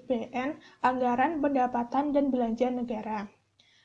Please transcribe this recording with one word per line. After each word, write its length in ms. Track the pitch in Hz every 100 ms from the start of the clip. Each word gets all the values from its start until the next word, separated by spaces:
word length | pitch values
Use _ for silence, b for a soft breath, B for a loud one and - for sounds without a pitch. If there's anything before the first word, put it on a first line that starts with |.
B 240 | - 233 - 247
N, 240 | 269 311 B B
Anggaran 560 | 254 254 247 240 285 320
Pendapatan 720 | 285 269 247 247 240 269 294
dan 160 | 277 285
Belanja 400 | 247 233 226 254
Negara. 560 | 247 240 214 208 214 208 _ _ _ b b